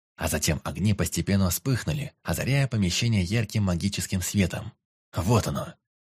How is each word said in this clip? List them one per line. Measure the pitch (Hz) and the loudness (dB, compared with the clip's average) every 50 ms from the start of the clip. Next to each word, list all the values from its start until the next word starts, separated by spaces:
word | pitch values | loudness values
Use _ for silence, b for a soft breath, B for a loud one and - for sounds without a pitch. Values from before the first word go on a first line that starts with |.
| _ _ _ | _ _ _
а | - 82 | -6 -4
затем | 76 78 78 - - 78 - - | -2 -2 0 0 0 -2 -2 -2
огни | - 73 90 90 107 101 | -6 -4 0 2 2 2
постепенно | - 92 - - - 80 - 98 98 98 90 | 2 0 -2 -2 -2 0 2 2 2 2 2
вспыхнули, | 90 - - 135 131 - - - 73 76 67 - - _ | 0 -2 -2 -2 -2 -2 0 -2 -4 -4 -4 -8 -12 _
озаряя | - - 82 73 76 104 135 143 139 | -6 -4 -4 -2 0 0 2 2 2
помещение | - - 110 98 87 - - 120 117 110 98 87 | 2 2 2 2 2 2 0 2 2 2 2 2
ярким | 87 104 120 110 - - 110 101 | 2 0 0 0 0 0 0 2
магическим | 92 87 82 90 98 - - - - 98 92 | 2 2 0 0 -2 -2 -2 -4 -2 -2 -2
светом. | 87 - - 104 92 85 - - - - - _ _ _ _ _ _ _ - | -2 0 2 2 2 2 0 -6 -10 -10 -14 _ _ _ _ _ _ _ -6
Вот | - 85 101 120 104 - | -2 0 2 2 2 2
оно, | - 73 69 76 82 - _ _ _ _ _ _ _ | 0 -4 -4 -6 -8 -12 _ _ _ _ _ _ _